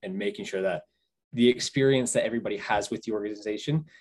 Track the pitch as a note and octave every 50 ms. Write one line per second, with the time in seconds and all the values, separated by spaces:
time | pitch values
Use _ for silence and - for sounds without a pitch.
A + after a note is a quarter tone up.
0 | - F#2+ F#2 G2 G2+ G2+ G2+ - G2+ - - F#2+ F#2+ F#2+ F2 D#2 - _ _ _
1 | _ _ _ _ _ _ - A#2+ A#2+ B2 B2 - - - - C#3 C3+ C3+ C#3 C3
2 | B2+ B2 - B2 A#2 - A#2 A#2 - G#2+ G#2 G2 - - A2 G#2 A#2 - A#2 G#2+
3 | - A#2 G#2+ G#2+ G#2 G#2+ G#2+ G#2 - G#2+ G#2+ G#2+ - D3+ D3 D#3+ D3+ - - -